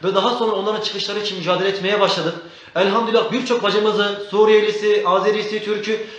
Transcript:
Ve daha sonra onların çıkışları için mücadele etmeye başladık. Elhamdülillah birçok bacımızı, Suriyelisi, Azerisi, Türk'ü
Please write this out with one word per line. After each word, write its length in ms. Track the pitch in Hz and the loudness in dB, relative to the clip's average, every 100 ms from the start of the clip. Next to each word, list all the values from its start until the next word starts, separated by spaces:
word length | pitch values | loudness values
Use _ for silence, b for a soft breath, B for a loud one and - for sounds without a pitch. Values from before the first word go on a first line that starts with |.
Ve 120 | 180 196 | -2 0
daha 140 | 226 | 0
sonra 220 | 240 220 | 0 -2
onların 300 | 196 202 214 | -2 -2 -2
çıkışları 380 | 214 202 208 208 | -4 -6 -6 -4
için 180 | 208 185 | -6 -4
mücadele 320 | 170 180 196 | -2 0 0
etmeye 300 | 196 185 202 | 0 0 2
başladık. 320 | 190 180 160 170 - B B 170 | 2 2 -2 -6 -10 B B 0
Elhamdülillah 560 | 196 214 220 226 - | 2 2 2 2 2
birçok 320 | 240 - 240 | -2 -2 0
bacımızı, 640 | 202 208 214 208 202 202 - | 0 0 2 2 0 -4 -2
Suriyelisi, 720 | 202 214 214 214 208 208 208 175 | 2 6 6 4 0 0 2 2
Azerisi, 560 | 190 202 214 208 214 | 2 2 0 -2 -4
Türk'ü 420 | 208 208 214 220 - | -4 -4 -4 -4 -6